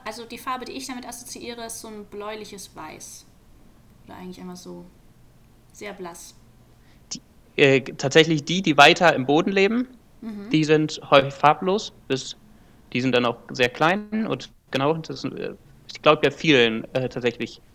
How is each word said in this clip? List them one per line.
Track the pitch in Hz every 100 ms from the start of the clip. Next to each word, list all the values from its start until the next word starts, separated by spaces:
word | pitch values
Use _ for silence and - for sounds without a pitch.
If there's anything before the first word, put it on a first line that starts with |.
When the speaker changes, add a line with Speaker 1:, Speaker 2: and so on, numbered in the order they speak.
| -
Speaker 1:
also | 226 226
die | 233
Farbe, | - 254 240
die |
ich | 262 269
damit | 247 254
assoziiere, | 247 - 226 233 233 226
ist | 220
so | 220
ein | 214 202
bläuliches | 208 208 214 196 202 - 160
Weiß. | 156 - - - - _ - - - - - - -
Oder | 185
eigentlich | 185 180
immer | 180 180
so | 180 175 175 - - - - - - - -
sehr | - 208
blass. | 190 175 175 - - - - - - - - -
Speaker 2:
Die, | - - - - -
äh, | 139 135
tatsächlich | 131 - 139 160 160 160
die, | 139 175
die | 196 143
weiter | 147 170 170 131
im | 127
Boden | 147 190
leben, | 196 196 233 254 - _ -
Speaker 1:
Mhm. | 226 208 202
Speaker 2:
die | 156
sind | 151 156 156 - -
häufig | 143 139
farblos, | - 147 151 185 202 - - -
bis, | 135 - - - - - - -
die | 123
sind | 127
dann | 123 120
auch | 117 -
sehr | 135 123
klein | - 156 196 208 214 220
und | 131 - - -
genau, | 131 139
das | 160 156 135
ist, | 135
äh, | - - 98 - - -
ich | -
glaub, | 151 156
bei | 143
vielen, | 139 160 135 117 110 -
äh, | 131 127
tatsächlich, | 131 120 - 120 - -